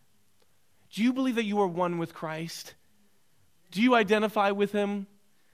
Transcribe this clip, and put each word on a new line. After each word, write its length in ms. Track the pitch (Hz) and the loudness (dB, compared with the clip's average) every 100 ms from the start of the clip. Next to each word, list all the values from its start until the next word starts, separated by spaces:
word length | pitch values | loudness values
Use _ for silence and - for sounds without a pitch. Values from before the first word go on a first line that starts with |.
| _ _ _ _ _ _ _ _ _ | _ _ _ _ _ _ _ _ _
Do 100 | 190 | -2
you 120 | 240 | 0
believe 220 | 262 262 226 | 2 0 0
that 100 | 208 | 0
you 140 | 208 | 0
are 60 | 190 | 0
one 300 | 170 175 170 | 0 -2 -2
with 160 | 160 | -6
Christ? 600 | - 160 156 165 - - - _ _ _ _ _ _ _ _ _ | -8 -10 -8 -10 -12 -16 -20 _ _ _ _ _ _ _ _ _
Do 100 | 185 | 0
you 140 | 247 240 | 4 4
identify 560 | 196 214 214 214 202 | 4 2 2 0 0
with 200 | 202 202 | 2 0
him? 360 | 208 202 202 196 - _ _ _ | 0 -2 -4 -10 -18 _ _ _